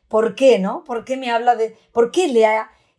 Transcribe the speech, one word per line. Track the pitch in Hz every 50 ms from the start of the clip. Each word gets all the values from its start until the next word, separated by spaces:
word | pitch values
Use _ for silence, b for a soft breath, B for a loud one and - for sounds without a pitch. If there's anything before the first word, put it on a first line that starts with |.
| _
¿Por | - - 220 220 233 -
qué, | - 269 269 226
no? | 196 185 196 240 349 -
¿Por | - 240 226 -
qué | - 262
me | 262 262 240
habla | 233 226 240 247 240
de, | 220 226 220 220 b b b -
por | 233 233 233
qué | - 349 370
le | 302 247 226 220
ha | 214 214 220 220 - b b b b b